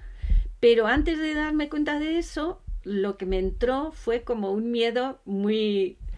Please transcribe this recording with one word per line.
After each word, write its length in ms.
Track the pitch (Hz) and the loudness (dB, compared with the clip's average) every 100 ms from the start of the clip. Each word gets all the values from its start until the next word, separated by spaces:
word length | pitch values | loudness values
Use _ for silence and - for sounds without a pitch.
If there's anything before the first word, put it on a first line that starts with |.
| - - - - - - | -16 -4 2 4 2 4
Pero 260 | 240 226 214 | 6 6 4
antes 320 | 277 330 311 | 2 2 0
de 140 | 311 | 0
darme 340 | 302 302 302 294 | -2 0 0 -2
cuenta 320 | 302 294 294 | -2 -2 -2
de 180 | 311 330 | 0 -2
eso, 460 | 330 285 320 - - - | -2 -4 -6 -6 -8 -8
lo 340 | 190 202 202 196 | -4 -2 -2 -4
que 80 | 190 | -2
me 120 | 185 | 0
entró 540 | 185 - 240 269 311 | 0 0 0 0 -4
fue 320 | - 233 233 | -6 -2 -2
como 280 | 240 226 196 | -2 -4 -2
un 200 | 208 233 | -2 -2
miedo 500 | 233 233 240 262 - - | 0 0 0 -2 -6 -6
muy, 720 | 196 202 220 214 202 190 - - | -2 0 2 2 2 0 -4 -10